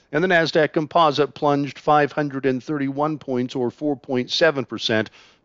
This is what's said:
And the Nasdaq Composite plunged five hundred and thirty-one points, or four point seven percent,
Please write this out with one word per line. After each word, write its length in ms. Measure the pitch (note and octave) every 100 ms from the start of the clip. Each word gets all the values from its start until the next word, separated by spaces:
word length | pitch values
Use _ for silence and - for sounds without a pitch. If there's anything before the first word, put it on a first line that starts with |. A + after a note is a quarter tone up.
| _
And 100 | D3+
the 60 | F#3
Nasdaq 440 | E3+ D#3+ E3+ D3
Composite 640 | E3+ D3+ F3 D#3 C#3 C#3
plunged 440 | - D3 C#3+ C#3 -
five 320 | - D3+ C#3+
hundred 340 | - D3 C3+ C3
and 160 | B2+
thirty-one 560 | C3+ D3+ C#3 C#3 D3+ D3+
points, 380 | - B2 B2+ C3+
or 160 | A#2+
four 240 | - D3+ C3+
point 340 | - B2+ B2
seven 340 | - E3 C#3
percent, 460 | A#2 G#2+ - A2 G#2+ - - _